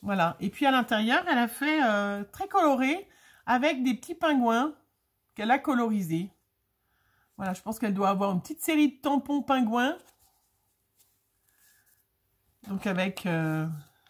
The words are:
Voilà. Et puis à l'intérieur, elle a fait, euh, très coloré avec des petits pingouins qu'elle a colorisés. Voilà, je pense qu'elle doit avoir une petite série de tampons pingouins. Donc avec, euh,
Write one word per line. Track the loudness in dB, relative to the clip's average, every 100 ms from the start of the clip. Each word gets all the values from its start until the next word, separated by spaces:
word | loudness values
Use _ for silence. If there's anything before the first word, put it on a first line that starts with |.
Voilà. | -4 0 0 0
Et | -6
puis | 0 2
à |
l'intérieur, | 2 2 0 2 0 2
elle | 0
a | 0
fait, | -2 -2 2
euh, | 2 0 -2 -6
très | -8 -10 -2
coloré | 2 4 4 2 -2 -6 _ -20 _ -2
avec | 0 0 0
des | -2
petits | -2 -6 -2
pingouins | 2 2 4 2 0 -4 _ _ _ _ _ -6
qu'elle | 0
a | 0
colorisés. | 2 0 2 -2 -2 -4 -4 _ _ _ _ _ _ _ _ _ _ -10
Voilà, | -8
je | -6
pense | -8 -4
qu'elle | -2
doit | 0 0
avoir | 2 0
une | -2
petite | -4 -8
série | 0 2 2 2
de |
tampons | 0 0 0 -2
pingouins. | 0 2 2 2 0 -2 -12 _ _ _ _ _ _ _ _ _ _ _ _ _ _ _ _ _ _ _ _ _ _ _ _ _ -8
Donc | -6 -4
avec, | -2 -4 -4
euh, | -2 -2 0 -2 -4 -8 -14 _